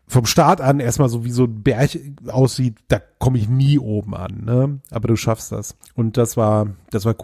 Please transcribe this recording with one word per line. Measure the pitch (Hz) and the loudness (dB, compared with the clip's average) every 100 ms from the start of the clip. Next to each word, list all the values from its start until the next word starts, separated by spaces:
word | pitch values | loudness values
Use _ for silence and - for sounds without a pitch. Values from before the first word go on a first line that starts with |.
| - | 0
vom | 127 110 | 2 4
Start | - 151 185 | 4 4 4
an | 135 143 | 2 2
erstmal | 120 - 131 | 0 0 0
so | 117 | 0
wie | 120 | -4
so | 120 | 0
ein | 123 110 | 0 2
Berg | 117 113 143 165 139 143 120 | -2 2 0 -2 -14 -16 -6
aussieht, | 127 135 - 127 110 - | 0 2 2 -4 -4 -2
da | 104 - - | -2 -4 -2
komm | 131 | 0
ich | 127 107 | 0 0
nie | 127 139 143 | 2 2 2
oben | 120 104 104 | 0 -4 -6
an, | 92 90 101 | -10 -10 -10
ne? | 98 123 139 139 - | -2 0 0 -4 -10
Aber | 120 110 | -6 -2
du | 110 | 0
schaffst | - 110 - | 0 -4 -6
das. | 107 - - _ - | -12 -12 -16 _ -4
Und | 113 113 | -2 0
das | 113 - | 0 2
war, | 107 107 104 98 - | 2 2 0 -6 -8
das | 110 | -4
war | 107 - | -2 0